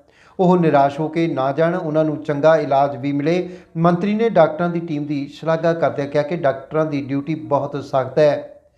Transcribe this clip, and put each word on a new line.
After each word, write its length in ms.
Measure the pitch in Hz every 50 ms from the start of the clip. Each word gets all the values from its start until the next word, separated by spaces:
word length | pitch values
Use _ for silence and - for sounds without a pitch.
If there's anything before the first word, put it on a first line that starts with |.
| _ _ _ _ _ _ _ -
ਉਹ 180 | 185 175 185 180
ਨਿਰਾਸ਼ 420 | 165 156 139 139 139 143 143 -
ਹੋ 80 | 156 151
ਕੇ 200 | - 170 165 170
ਨਾ 240 | 151 131 131 139
ਜਾਣ, 240 | 139 143 160 170 180
ਉਹਨਾਂ 280 | 185 180 156 147 156 156
ਨੂੰ 180 | 156 147 143 -
ਚੰਗਾ 320 | - 147 143 139 160 160 156
ਇਲਾਜ 380 | 151 139 139 135 139 135 120 123
ਵੀ 140 | 127 143
ਮਿਲੇ। 380 | 143 143 143 156 170 180 180 180 - - - _ - 160
ਮੰਤਰੀ 360 | 165 175 170 170 196 202 214
ਨੇ 140 | 214 233 233
ਡਾਕਟਰਾਂ 400 | 185 175 160 151 - - 175 175
ਦੀ 100 | 165 170
ਟੀਮ 260 | 170 170 151 147 147
ਦੀ 220 | 143 151 139 139 139
ਸ਼ਲਾਘਾ 460 | - - - 160 160 160 165 170 170
ਕਰਦਿਆਂ 340 | 165 160 135 127 143 143 139
ਕਿਹਾ 160 | - 147 147
ਕਿ 120 | 147 175
ਡਾਕਟਰਾਂ 500 | 165 165 135 135 135 - - - 156 160
ਦੀ 160 | 151 143 139
ਡਿਊਟੀ 340 | 127 123 139 139 139 165 156
ਬਹੁਤ 480 | - - - 143 135 135 143 - 139 131
ਸਖਤ 340 | - - 135 131 127 - 160
ਹੈ। 420 | 151 147 139 - - - - - _ _ _